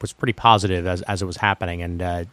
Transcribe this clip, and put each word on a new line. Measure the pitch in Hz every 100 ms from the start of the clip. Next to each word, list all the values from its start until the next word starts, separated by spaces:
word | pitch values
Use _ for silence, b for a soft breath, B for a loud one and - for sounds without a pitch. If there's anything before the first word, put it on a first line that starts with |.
was | -
pretty | - 131
positive | - 117 107 98 90 90
as, | 90
as | 98 98
it |
was | 95 90
happening, | 104 98 90 87
and, | 87 87
uh, | 90 87 87